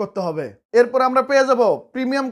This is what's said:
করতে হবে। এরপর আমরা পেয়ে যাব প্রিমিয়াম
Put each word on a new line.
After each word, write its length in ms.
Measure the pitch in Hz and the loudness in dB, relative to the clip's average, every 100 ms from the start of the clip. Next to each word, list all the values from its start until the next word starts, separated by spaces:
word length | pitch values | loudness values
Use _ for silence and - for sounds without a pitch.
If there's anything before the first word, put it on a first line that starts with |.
করতে 180 | 202 202 175 | -10 -6 -6
হবে। 200 | 156 127 98 _ 226 | -6 -10 -12 _ 2
এরপর 200 | 240 262 254 | 2 2 0
আমরা 140 | 254 262 | 0 2
পেয়ে 180 | 277 269 | 2 2
যাব 120 | 247 220 151 - | 2 2 0 -4
প্রিমিয়াম 340 | 254 254 277 262 | -6 -4 -2 -2